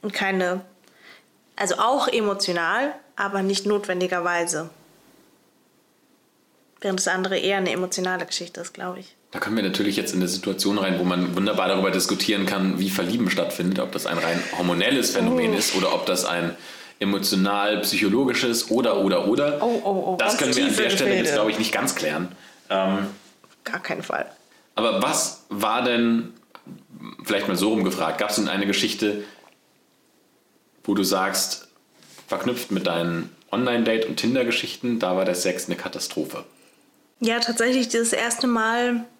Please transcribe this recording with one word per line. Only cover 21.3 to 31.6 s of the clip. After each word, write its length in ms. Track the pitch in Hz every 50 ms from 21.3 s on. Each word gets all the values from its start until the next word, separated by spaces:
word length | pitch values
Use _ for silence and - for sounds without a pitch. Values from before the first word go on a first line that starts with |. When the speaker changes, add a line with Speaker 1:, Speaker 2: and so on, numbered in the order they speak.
| 143 139
Speaker 2:
glaub 80 | 107 110
ich, 100 | 107 107
nicht 120 | 110 110 -
ganz 220 | 101 127 135 -
klären. 340 | - - 90 - 80 90 90 - - - - - - _ -
Ähm, 380 | 98 95 95 95 98 98 101 101 - - - - - _ _ - - _ _
Speaker 1:
Gar 140 | - - 180
keinen 220 | - - - - -
Fall. 220 | - - - - - - - _ _ _ - _ _ _
Speaker 2:
aber 260 | - 110 113 107 95
was 420 | 104 143 160 175 - - - - - _
war 340 | 104 101 104 107 110 120 120
denn 500 | 123 120 117 117 117 117 117 117 - - - _ _ _ - _ - - - - _ - - - - - - -
vielleicht 240 | - - 98 - 101
mal 100 | 95 87
so 120 | 95 107
rumgefragt, 480 | 110 107 95 - - - 82 80 80 -
gab's 160 | 101 104 -
denn 120 | - 104 98
eine 180 | 85 98 98
Geschichte, 580 | 95 98 - - 107 - - 113 104 104 104 101 - - - - - _ _ _ _ _ _ _ _ _ _ _ _ _ _ _ _ _ _ _ _ _ _ _ _ _ _ _
wo 100 | - 101
du 80 | 98 95
sagst, 640 | 92 98 95 92 98 98 - - - - -